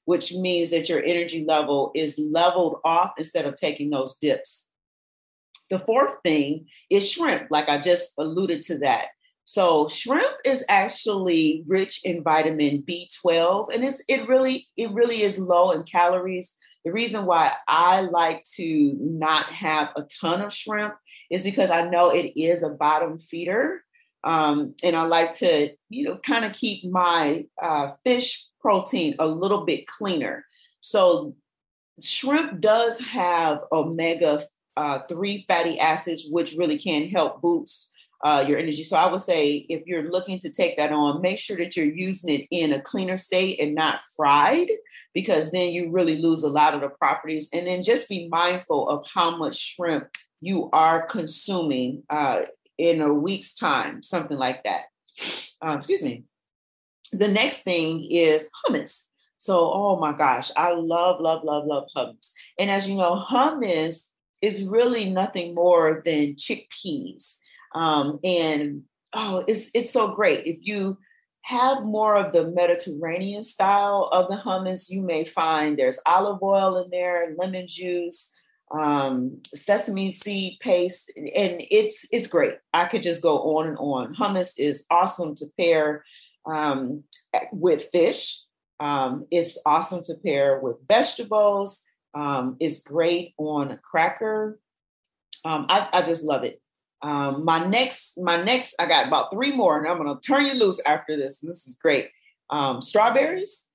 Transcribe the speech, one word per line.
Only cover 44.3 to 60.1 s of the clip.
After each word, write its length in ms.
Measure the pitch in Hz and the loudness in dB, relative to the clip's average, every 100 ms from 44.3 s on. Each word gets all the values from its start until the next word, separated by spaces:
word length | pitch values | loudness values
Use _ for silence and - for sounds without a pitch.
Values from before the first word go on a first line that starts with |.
| 143 170 320 359 427 - - - | 6 6 4 2 -2 -8 -20 -6
because 380 | 190 190 160 160 | -4 2 2 2
then 180 | 180 180 | 0 0
you 200 | 175 170 | -2 0
really 280 | 180 170 156 | 2 2 2
lose 240 | 165 160 | 2 2
a 60 | 151 | 2
lot 260 | 143 151 | 4 4
of 60 | 147 | 2
the 80 | 139 | -4
properties. 600 | - 143 - 156 156 151 | 0 0 0 -4 -8 -6
And 140 | 170 180 | -4 -2
then 180 | 180 | -2
just 240 | 185 247 - | 2 2 2
be 200 | 190 170 | -4 -2
mindful 600 | 170 175 180 - 147 - | 0 2 0 -2 0 0
of 180 | 147 - | -2 -2
how 240 | 190 170 165 | 0 0 0
much 200 | 151 - | -4 -6
shrimp 520 | - - 170 151 - - _ _ | -8 -4 -2 -2 -4 -16 _ _
you 280 | 170 190 - | -4 -4 0
are 340 | 151 160 165 165 | 4 4 4 0
consuming, 960 | 214 156 - - 185 156 127 127 147 - | -6 -4 -2 -2 0 0 -2 -2 -6 -6
uh, 320 | 151 139 113 - - _ - | -2 0 0 -4 -10 _ 0
in 220 | 170 160 | 2 4
a 120 | 147 | 2
week's 420 | 147 170 190 - | 2 0 -2 -4
time, 480 | - 165 131 78 - | -2 0 0 -2 -8
something 340 | - 180 151 143 | -6 -6 -4 -4
like 260 | 131 131 | -2 -2
that. 200 | 104 90 - _ _ - - - - _ 160 | -4 -6 -8 _ _ -14 -10 -10 -14 _ -6
Uh, 100 | 143 | -6
excuse 260 | 147 381 | -2 -2
me. 220 | 143 120 - _ _ _ _ _ _ _ - | -2 -8 -14 _ _ _ _ _ _ _ -10
The 180 | 190 208 | -2 2
next 340 | 202 285 - | 2 2 0
thing 420 | 190 175 160 160 | 0 0 0 -4
is 460 | - 170 165 156 156 - 554 | 0 4 6 4 0 -4 -2
hummus. 380 | 147 - - - _ _ - | 0 0 -4 -6 _ _ -8
So, 340 | - 180 170 | 0 2 2
oh 260 | 196 202 180 | 2 2 2
my 140 | 151 | 0